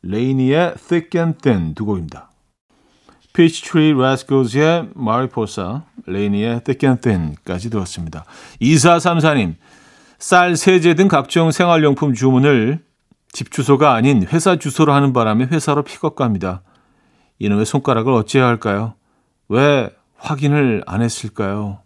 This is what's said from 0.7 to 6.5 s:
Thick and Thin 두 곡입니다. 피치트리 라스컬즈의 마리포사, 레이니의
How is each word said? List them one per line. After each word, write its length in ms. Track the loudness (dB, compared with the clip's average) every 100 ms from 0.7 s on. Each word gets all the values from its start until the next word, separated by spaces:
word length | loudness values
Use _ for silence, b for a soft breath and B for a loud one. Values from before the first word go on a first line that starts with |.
| -6 -4
Thick 300 | -4 -2 -2
and 200 | -2 -2
Thin 340 | 0 0 -2
두 120 | -6 -6
곡입니다. 420 | -6 -8 -16 -20 _ _ _ _ b b b b b b
피치트리 640 | 2 2 2 -2 2 2
라스컬즈의 960 | 2 0 0 0 0 0 2 2 0 -4
마리포사, 880 | -6 -2 -2 -2 -6 -6 -6 -8 -10 -12 -20 -10
레이니의 560 | -4 -2 -2 -2